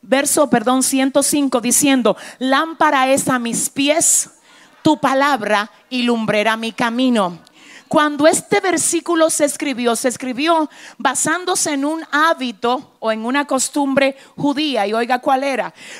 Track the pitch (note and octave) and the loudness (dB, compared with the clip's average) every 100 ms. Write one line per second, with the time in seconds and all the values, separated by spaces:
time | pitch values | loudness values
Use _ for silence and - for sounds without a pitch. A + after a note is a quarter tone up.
0 | G3+ C4 D4 - D4 A#3+ A3+ C4 B3+ C4+ | 0 0 2 2 2 2 2 0 0 0
1 | C4+ C#4+ C#4 D4 C#4 B3 A#3 A3 C#4 C4+ | 2 2 2 0 0 0 0 2 2 4
2 | A3+ F#3 - - C4 C4+ D#4+ D#4+ D#4 C#4 | 2 0 -8 -6 0 0 0 0 2 2
3 | C4 C#4 D4 B3+ A#3 A3+ - - C#4 D#4 | 2 2 0 -2 -2 -4 -6 -2 0 2
4 | D#4 - - _ _ - - _ - - | 2 0 -2 _ _ -20 -20 _ 0 2
5 | C4+ C4+ C#4+ C4+ G#3 G#3 G#3+ - _ B3+ | 0 2 2 0 0 0 -2 -12 _ -2
6 | A#3+ A#3 A3 G#3+ G#3 A3+ A3+ A3 A#3+ A#3 | 0 0 0 0 0 0 -4 -4 -4 0
7 | C4 A#3 F3+ E3+ _ _ - - _ D#4 | 2 2 0 -4 _ _ -20 -20 _ 0
8 | D4+ C#4+ D#4 - - G4+ F#4+ E4+ - E4 | 0 4 4 4 0 0 0 0 0 -2
9 | - E4 D#4+ D#4+ D4 - D4 A#3+ A#3+ A3+ | -2 2 2 2 -2 -2 -6 -2 -2 0
10 | C4 - B3+ A#3+ D#4 E4 D4+ - - - | -2 -4 -8 -4 0 2 0 -8 -20 -6
11 | A#3+ C#4 D4+ E4+ F4+ F#4+ F4 C#4+ C#4+ D#4+ | -4 -2 -2 -2 -2 -2 -2 -2 -2 -4
12 | - C#4+ D#4+ D4+ B3+ G3+ A#3+ B3+ - _ | -4 0 0 0 -4 -4 -2 -2 -6 _
13 | A3 A3 A3 C#4 C#4+ C4 - D4 C#4+ C4+ | -4 -4 -2 -2 0 -2 -2 -2 0 2
14 | C#4 C4+ - - C#4+ C4+ D#4 A#3+ G3+ A3 | 0 -2 -20 -4 -2 0 -2 -2 0 -2
15 | A#3+ B3 C#4+ C4 C#4 B3+ F3 - - | 0 0 2 0 0 -4 -6 -10 -20